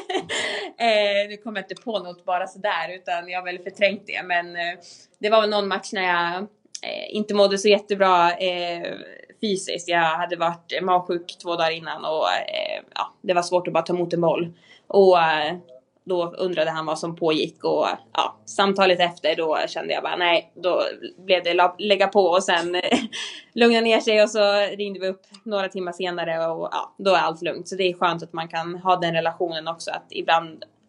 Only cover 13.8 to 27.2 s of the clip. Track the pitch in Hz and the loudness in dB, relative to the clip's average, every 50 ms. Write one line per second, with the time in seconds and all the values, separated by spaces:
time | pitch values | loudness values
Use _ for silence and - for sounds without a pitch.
13.8 | 165 - 175 180 175 170 175 170 170 160 143 156 175 170 - _ _ _ - _ | 0 0 -2 -2 -2 -2 0 0 2 2 2 0 -2 -6 -8 _ _ _ -20 _
14.8 | _ - - 202 196 190 180 175 165 160 156 156 151 151 175 180 175 - - - | _ 2 6 6 8 8 8 6 6 4 2 0 0 -2 -4 -6 -10 -18 -20 -20
15.8 | _ _ _ _ - 175 185 175 170 170 175 - 185 185 175 160 156 160 160 160 | _ _ _ _ -6 -4 -2 -2 -2 -2 -4 -4 -4 -2 0 0 0 0 0 -4
16.8 | 160 156 156 156 - 170 165 165 170 160 156 151 107 - - _ - 160 156 151 | -2 -4 -4 -4 -4 -8 -6 -2 0 0 2 2 0 -4 -4 _ -2 0 0 2
17.8 | 117 98 - - - _ - - 117 113 - _ - - - - 202 196 196 196 | 2 0 -2 -4 -8 _ -4 -2 -2 -2 -4 _ -18 -10 -2 0 0 2 2 4
18.8 | 196 185 180 175 175 170 175 - - 151 165 165 165 160 151 101 76 - - 170 | 4 4 4 4 2 0 -2 -2 -2 -2 0 0 0 0 0 0 -2 -2 -4 -6
19.8 | 156 160 151 147 151 160 160 170 180 175 170 165 170 - - - 170 185 165 131 | -4 -4 -4 -4 -4 -4 -2 0 2 2 2 2 0 -2 -12 -4 -2 0 0 0
20.8 | - - - - - - - - 185 190 185 180 175 170 170 180 180 180 180 - | 0 -2 -4 -8 -12 -14 -14 -8 -2 0 0 2 2 0 2 4 2 2 2 -2
21.8 | 196 208 196 190 196 190 - 208 190 175 170 190 196 - 185 170 165 175 175 180 | 0 0 2 2 2 2 4 4 4 4 4 2 2 2 0 0 0 -2 -2 -2
22.8 | 180 - 240 - 226 220 - - - - - - - _ - 226 233 233 233 226 | 0 0 0 0 -2 -4 -10 -10 -12 -12 -14 -16 -16 _ 0 4 4 6 6 4
23.8 | 226 233 226 220 220 226 214 214 208 214 220 220 208 202 202 208 202 190 180 196 | 4 4 2 2 2 2 4 4 4 4 4 2 4 4 4 4 2 0 -2 -6
24.8 | 208 202 196 180 185 190 190 190 _ _ - - - 226 208 196 190 190 190 190 | -8 -8 -6 -6 -6 -6 -6 -6 _ _ -20 -16 -10 -6 -4 -4 -4 -4 -4 -6
25.8 | 185 175 175 - 185 180 175 175 170 165 160 165 165 165 165 165 170 - - 156 | -8 -6 -6 -6 -6 -6 -4 -4 -4 -4 -4 -2 -2 -4 -4 -4 -6 -6 -4 -6
26.8 | - - _ - 196 196 185 165 | -6 -8 _ -4 0 2 4 4